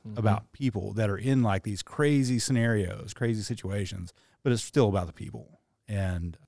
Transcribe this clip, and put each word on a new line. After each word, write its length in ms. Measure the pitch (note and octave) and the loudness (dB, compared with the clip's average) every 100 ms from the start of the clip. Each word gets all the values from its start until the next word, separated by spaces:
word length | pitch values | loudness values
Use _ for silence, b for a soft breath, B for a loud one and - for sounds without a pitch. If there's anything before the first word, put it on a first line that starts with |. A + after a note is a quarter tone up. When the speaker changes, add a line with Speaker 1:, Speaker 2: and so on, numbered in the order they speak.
| A2+ | -8
Speaker 1:
Mm-hmm. 120 | G#2+ | 0
Speaker 2:
about 320 | A2 G2+ - | 2 2 -2
people 420 | - C3+ G#2 G2+ | -4 -2 -2 -4
that 160 | G#2 G#2 | -2 -2
are 80 | G2 | 0
in, 240 | B2 C3+ | 0 2
like, 220 | A2+ G2 | 2 0
these 180 | A2 F#2+ | -2 -8
crazy 560 | - - D3 C#3+ B2+ B2 | -6 0 2 4 2 0
scenarios, 800 | - B2 A#2 G#2+ F#2 G2 - - | 2 2 4 2 0 -4 -10 -4
crazy 260 | A#2 A2 | -2 -2
situations, 720 | G#2 A#2 F#2 G2+ F#2+ F#2+ F2 - _ _ | -4 -6 -4 -4 -4 -6 -12 -16 _ _
but 100 | C3 | 0
it's 100 | A#2+ | 0
still 260 | - D3 A2 | 2 4 4
about 180 | F#2+ E2+ | 4 -2
the 60 | |
people. 460 | - - - - - _ _ - | -8 -12 -12 -16 -20 _ _ -4
And 500 | G2+ F#2+ F2 E2+ D#2+ | -2 0 -2 -4 -8